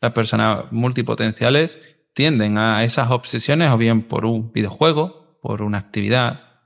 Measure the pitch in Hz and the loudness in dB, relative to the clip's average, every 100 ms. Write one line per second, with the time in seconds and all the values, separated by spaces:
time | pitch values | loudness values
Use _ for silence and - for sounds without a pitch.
0 | 123 117 113 110 110 104 - 113 123 127 | -2 -2 -2 0 0 0 -4 -2 -2 -2
1 | 117 110 110 107 117 139 165 - - _ | -4 -2 -2 0 0 2 0 -4 -20 _
2 | _ - 143 139 104 104 113 107 117 - | _ -2 0 2 0 2 2 2 2 0
3 | 123 123 - 117 - 151 165 117 113 113 | 2 0 -2 -6 0 2 4 4 4 2
4 | 113 - 110 117 110 - 104 - 156 151 | 0 -4 -2 -2 -4 -4 -4 2 2 2
5 | 170 - _ _ 120 104 107 104 98 - | -2 -6 _ _ -8 -6 -4 -4 -6 -6
6 | 101 123 123 131 _ _ | 0 0 0 -4 _ _